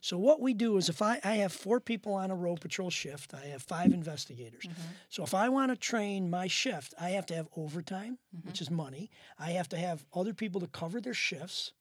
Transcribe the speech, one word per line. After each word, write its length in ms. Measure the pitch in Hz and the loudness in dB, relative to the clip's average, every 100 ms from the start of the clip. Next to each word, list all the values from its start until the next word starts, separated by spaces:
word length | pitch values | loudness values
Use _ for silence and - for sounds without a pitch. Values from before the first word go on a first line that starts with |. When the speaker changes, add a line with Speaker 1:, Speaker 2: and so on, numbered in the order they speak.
Speaker 1:
So 180 | - 180 | -4 4
what 220 | 233 311 | 8 8
we 140 | 254 | 6
do 220 | 214 233 202 | 4 6 6
is 120 | 165 | 4
if 140 | 160 | 4
I, 160 | 208 240 | 2 4
I 120 | 196 214 | 2 4
have 160 | 196 | 2
four 280 | - 190 240 | 0 2 2
people 340 | - 233 214 | 2 -4 -2
on 160 | 196 190 | -2 0
a 60 | 180 | 0
road 240 | 175 175 | 0 -2
patrol 300 | 170 - 180 | -4 -4 -2
shift, 440 | - 156 147 - | -2 -4 -8 -12
I 120 | - 143 | -12 -10
have 160 | 139 | -10
five 300 | - 170 175 | -6 2 4
investigators. 720 | 180 160 147 - 123 117 - | 4 2 -6 -8 -10 -14 -12
Speaker 2:
Mm-hmm. 160 | 180 170 170 180 - | -12 -10 -12 -12 -12
Speaker 1:
So 160 | - | -6
if 100 | 165 | 0
I 140 | 190 233 | 4 4
wanna 260 | 269 262 | 4 4
train 560 | 254 - 233 202 196 180 | 2 0 0 2 0 0
my 160 | 180 185 | 0 0
shift, 480 | - 262 165 127 - | 0 0 -2 -6 -6
I 100 | 175 | -2
have 160 | 196 - | -2 -2
to 80 | |
have 140 | 165 156 - | -4 -4 -6
overtime, 640 | 151 160 - 190 220 254 _ 175 | -6 -4 -6 -6 -6 -10 _ -14
Speaker 2:
Mm-hmm. 100 | 185 | -8
Speaker 1:
which 120 | 185 | -6
is 100 | 143 | -2
money. 400 | 165 139 135 214 - - - | -2 -2 -8 -12 -14 -20 -8
I 120 | 156 | -4
have 160 | 180 175 | -2 -2
to 80 | 170 | -2
have 260 | 180 160 - | -2 -4 -6
other 200 | 180 202 | -4 -2
people 260 | 190 220 185 | -2 -4 -4
to 80 | - | -6
cover 320 | - 165 233 | -6 -6 -4
their 140 | 247 | -4
shifts 580 | 233 - 135 175 - - - | -2 -2 -2 -8 -8 -8 -10